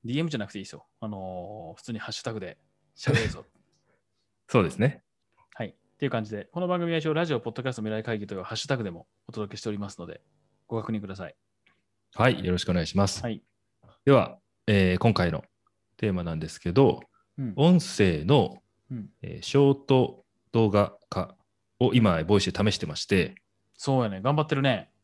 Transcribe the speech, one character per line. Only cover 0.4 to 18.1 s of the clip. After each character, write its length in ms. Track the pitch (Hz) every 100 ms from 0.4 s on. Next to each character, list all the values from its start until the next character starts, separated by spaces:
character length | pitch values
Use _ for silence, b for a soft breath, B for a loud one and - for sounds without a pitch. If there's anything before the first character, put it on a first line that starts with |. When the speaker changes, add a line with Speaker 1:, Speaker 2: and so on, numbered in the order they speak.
| 98
Speaker 1:
く 60 |
て 60 | 101
い 20 |
い 20 |
で 60 | 98
す 40 |
よ。 140 | - _ _
あ 60 | 110
の 640 | 101 92 90 90 107 - 85
ー、 20 |
普 60 |
通 80 | -
に 80 | 110
ハ 100 | -
ッ 20 |
シ 80 | 110
ュ 20 |
タ 80 | -
グ 80 | 110
で 180 | 92 - _ _ _ _
喋 260 | - 120
る 60 | 110
ぞ。 180 | - - _ _ _ _ _
Speaker 2:
<laughs> 520 | _ _ _ _ _
そ 140 | 127
う 20 |
で 60 | 85
す 80 | -
ね。 260 | 127 - _ _ _ _ _
Speaker 1:
は 120 | - 107
い。 20 |
っ 60 | _ _ _
て 80 | 139
い 20 |
う 40 |
感 120 | 117
じ 80 | 107
で、 140 | 107 -
こ 160 | 175
の 60 | 175
番 120 | 180
組 140 | 170
は 60 | 165
一 80 | 156
応 60 |
ラ 120 | 156 170
ジ 80 |
オ、 80 | 127
ポ 100 | 117
ッ 20 |
ド 80 | 110
キ 60 | 131
ャ 60 |
ス 20 | 123
ト、 60 |
未 100 | 107
来 120 | 107
会 160 | 110 110
議 60 | 101
と 100 | 98
い 20 |
う 60 |
ハ 100 | 90
ッ 20 | 110
シ 120 | -
ュ 20 |
タ 80 | 131
グ 80 | 101
で 40 |
も 160 | 85 - _ -
お 60 |
届 180 | 117 104
け 60 | 101
し 40 |
て 60 | 113
お 60 |
り 40 | 104
ま 120 | 98
す 80 | -
の 60 | 85
で、 160 | 78 _ _ _ _ _
ご 120 | 113
確 140 | 107
認 80 | 110
く 60 | 98
だ 100 | 92
さ 100 | 85
い。 80 | - _ _ _ _ _ _ _
Speaker 2:
は 160 | - 120
い。 160 | - 92
よ 80 |
ろ 40 | 90
し 60 |
く 80 | -
お 20 |
願 100 | 87
い 40 | 80
し 80 | 95
ま 100 | 98
す。 160 | -
Speaker 1:
は 80 | 113
い。 140 | 107 _ _ _ _ b b -
Speaker 2:
で 80 |
は、 260 | 135 - - _ _ -
え 260 | 101 92
ー、 40 | 90
今 160 | 117
回 200 | 101 90
の 100 | 78 - _ _ _ _ _
テ 140 | 110
ー 20 |
マ 100 | 90
な 120 | 85 80
ん 40 |
で 80 | 80
す 100 | -
け 140 | 87
ど、 300 | 90 131 - - _ _ -
Speaker 1:
う 60 |
ん。 100 | 127 95
Speaker 2:
音 220 | 160 180
声 420 | - - 98